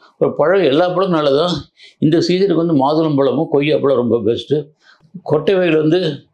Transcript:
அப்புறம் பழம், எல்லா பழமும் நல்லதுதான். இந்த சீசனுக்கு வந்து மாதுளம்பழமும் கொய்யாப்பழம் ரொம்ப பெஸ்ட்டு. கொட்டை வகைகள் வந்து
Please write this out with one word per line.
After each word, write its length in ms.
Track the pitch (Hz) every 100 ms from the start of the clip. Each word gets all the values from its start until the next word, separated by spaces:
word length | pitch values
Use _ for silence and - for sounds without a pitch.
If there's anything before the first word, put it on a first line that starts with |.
| _
அப்புறம் 240 | _ 147 -
பழம், 260 | 151 196
எல்லா 260 | 156 143 180
பழமும் 260 | 170 185
நல்லதுதான். 360 | 160 147 139 175 147 - _ - _
இந்த 200 | 151 160
சீசனுக்கு 360 | - 185 196
வந்து 200 | 160 170
மாதுளம்பழமும் 720 | 151 135 156 160 139 139 123 156
கொய்யாப்பழம் 420 | 143 147 139 135
ரொம்ப 220 | 127 120 117
பெஸ்ட்டு. 520 | 104 117 - 147 143 _ _ _ _ 180
கொட்டை 320 | - 151 147
வகைகள் 260 | 190 175 156
வந்து 440 | 156 180 170 139 -